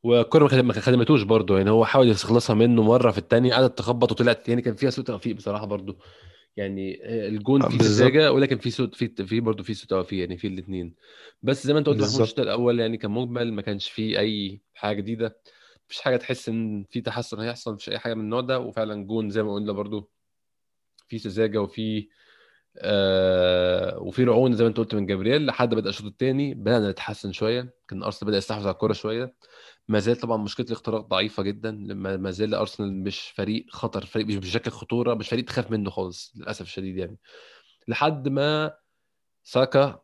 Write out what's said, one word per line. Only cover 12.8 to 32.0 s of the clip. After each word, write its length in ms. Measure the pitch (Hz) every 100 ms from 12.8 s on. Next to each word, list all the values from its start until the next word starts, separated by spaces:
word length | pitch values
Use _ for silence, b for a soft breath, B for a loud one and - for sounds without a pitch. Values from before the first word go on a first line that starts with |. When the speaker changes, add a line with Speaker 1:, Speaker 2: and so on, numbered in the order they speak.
Speaker 1:
يعني 160 | 113 113
كان 140 | 107
مجمل، 420 | 110 123 120 117
ما 100 | 104
كانش 280 | 101 95 -
فيه 280 | - 110 98
أي 420 | 107 107 98 104 _
حاجة 220 | - 104 104
جديدة، 420 | 101 113 113 _ b b b b _
مفيش 140 | -
حاجة 160 | 139 123
تحس 320 | - 127 -
إن 360 | 113 110 104 101
في 100 | 123
تحسن 400 | 113 117 117 107
هيحصل، 320 | 113 120 -
مفيش 140 | 101 -
أي 100 | 101
حاجة 160 | 120
من 60 | 110
النوع 200 | 107 117
ده. 180 | 127 131
وفعلا 440 | 120 110 107 104 98
جون 240 | 113 107
زي 120 | 104
ما 120 | 107
قلنا 180 | 104 107
برضه 360 | 101 101 107 98 _ _ _ _ _ _ _ _ _ _
فيه 100 | 113
سذاجة 400 | 107 98 110 107
وفيه، 460 | 101 - 110 107 104 b b b b b b -
آه، 1200 | 98 101 95 95 92 92 90 90 90 90 92 98
وفيه 260 | 92 -
رعونة 300 | 123 113 127 110
زي 80 |
ما 40 | 117
أنت 100 | 110
قلت 160 | 110
من 120 | 107 98
جابرييل، 400 | 98 101 147 143
لحد 280 | - 123
بدأ 140 | 113 104
الشوط 160 | 98 104
التاني 480 | - 127 135 143
بدأنا 360 | 123 104 120 104
نتحسن 420 | 92 - 107 98
شوية، 420 | 92 107 123 127 _ -
كان 140 | 95
أرسنال 260 | 104 - 101
بدأ 80 | 101
يستحوذ 240 | - 107
على 100 | 101
الكرة 200 | 92 107
شوية. 420 | 104 107 113 127 _ b b b b -
ما 100 | 107
زال 180 | 104 120
طبعا 200 | 117 110
مشكلة 300 | 104 - 117
الاختراق 400 | 113 - 110 104
ضعيفة 360 | 95 107 -
جدا، 280 | 98 107 110
لما 460 | 107 98 98